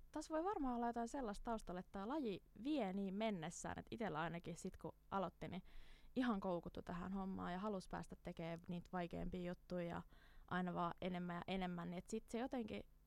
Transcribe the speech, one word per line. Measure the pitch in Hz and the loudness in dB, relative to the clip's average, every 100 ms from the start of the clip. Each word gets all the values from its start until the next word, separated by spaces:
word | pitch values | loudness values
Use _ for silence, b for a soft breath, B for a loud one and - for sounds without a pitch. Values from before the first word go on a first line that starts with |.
| - | -8
tässä | 302 311 | -6 0
voi | 311 | 2
varmaan | 359 415 262 240 | 4 4 4 4
olla | 240 | 4
jotain | 233 233 | 2 0
sellaista | 285 233 202 | 0 0 -2
taustalla, | - 220 - 180 | 0 0 0 -4
että | - | -4
tää | 196 202 | -4 0
laji | 311 233 180 - - | 2 2 0 -4 -4
vie | 254 302 190 | 2 4 4
niin | 196 196 | 2 0
mennessään, | 196 220 190 156 - 170 - | 2 2 2 -2 -4 -4 -4
että | - | -4
itellä | 226 202 151 | 0 2 2
ainakin | 165 170 - 170 | 2 0 -4 -4
sit | 185 - | -4 -4
kun | 160 - - | -6 -8 -2
aloitti, | 196 175 - 156 | 2 2 0 -6
niin | 185 - B B B B 247 | -6 -6 B B B B 2
ihan | 247 202 | 4 4
koukuttu | 190 175 180 - | 4 2 0 -6
tähän | - 175 180 | -4 -2 0
hommaan | 196 190 190 185 | 0 0 0 0
ja | 180 | 0
halusi | 214 190 - | 0 0 -2
päästä | 175 160 - | -6 -6 -8
tekemään | 175 175 165 165 - | -6 -4 -2 -2 -2
niitä | 175 - | -4 -2
vaikeampia | 185 175 170 175 185 175 | 0 0 0 0 0 -2
juttuja | 180 - 180 | -4 -2 -2
ja | 170 170 - B B B B | 0 -2 -6 B B B B
aina | 180 180 | 0 2
vaan | 175 175 - | 2 2 2
enemmän | 185 180 175 175 | 0 0 0 0
ja | - | 2
enemmän, | 190 180 175 170 | 2 2 0 -2
niin | 175 | -4
et | - | -2
sit | 220 - | -4 0
se | 226 | 0
jotenkin, | 269 254 214 202 - - | 2 0 0 -2 -6 -14